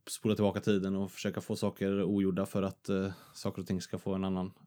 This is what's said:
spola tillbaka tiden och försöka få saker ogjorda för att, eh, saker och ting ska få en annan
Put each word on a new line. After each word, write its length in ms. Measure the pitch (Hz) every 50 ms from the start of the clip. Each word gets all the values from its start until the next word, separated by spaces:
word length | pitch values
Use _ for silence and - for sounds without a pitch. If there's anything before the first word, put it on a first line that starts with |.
| -
spola 280 | - - - - 110 107
tillbaka 240 | 101 104 98 92 101
tiden 360 | - 110 104 98 92 95 98
och 160 | 95 98 92
försöka 300 | - - - 104 - -
få 140 | - - 110
saker 480 | 107 - 101 95 - 98 98 98 98 95
ogjorda 420 | 85 101 101 98 95 92 90 98
för 180 | - - 104 95
att, 260 | 95 - - - -
eh, 220 | 98 95 95 98 92 - - - -
saker 280 | - - 98 - -
och 60 | 90
ting 140 | - 92 90
ska 160 | - - - 92
få 140 | - 101 95
en 80 | 95 95
annan 280 | 95 95 92 92 95 - - -